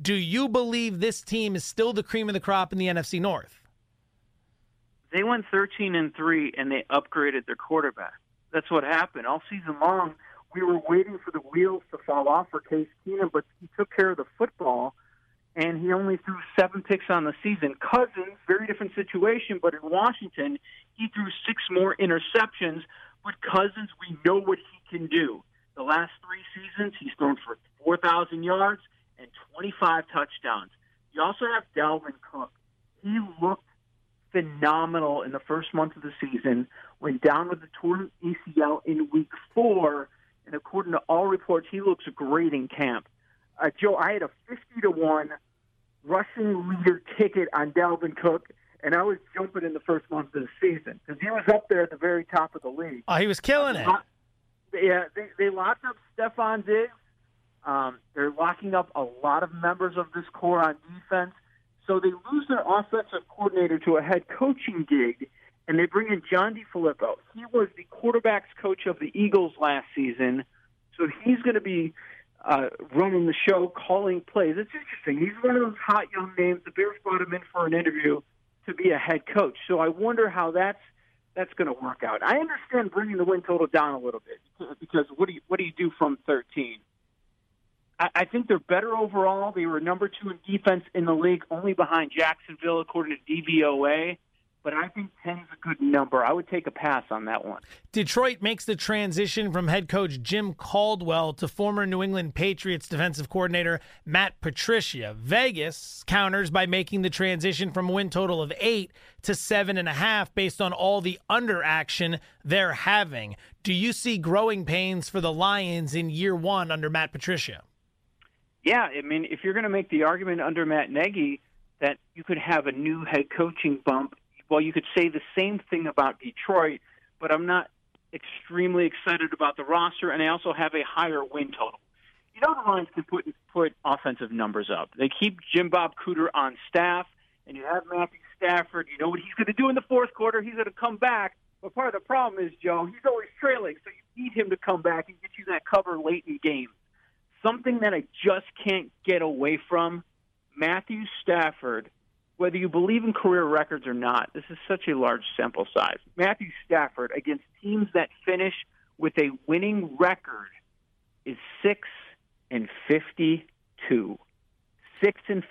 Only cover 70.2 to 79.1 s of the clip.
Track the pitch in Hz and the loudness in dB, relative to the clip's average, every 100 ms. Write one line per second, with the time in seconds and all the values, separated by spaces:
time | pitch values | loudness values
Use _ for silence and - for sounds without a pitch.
70.2 | 127 127 131 _ _ _ _ - 165 - | 0 0 -4 _ _ _ _ -4 -4 0
71.2 | 240 247 247 220 196 180 160 - - - | 2 2 4 0 0 -2 -2 -6 -20 -20
72.2 | _ _ - 139 135 - - 147 190 180 | _ _ 0 2 2 -6 -4 2 4 4
73.2 | 170 156 - 190 175 175 - 185 202 180 | 2 2 4 4 2 -4 0 2 2 -2
74.2 | - 208 170 160 208 302 - - - 143 | -2 2 2 0 -6 -10 -14 -10 -4 0
75.2 | 175 208 247 247 233 208 - 208 - 190 | 0 2 2 4 2 -2 2 2 2 -6
76.2 | 185 185 180 180 175 175 202 208 202 190 | -6 0 2 0 -4 -2 -2 -2 -2 -2
77.2 | 180 180 - 175 165 165 170 151 151 147 | -2 -6 -6 -2 2 2 0 0 0 0
78.2 | - _ _ _ - 165 185 151 - | -4 _ _ _ -12 0 2 2 0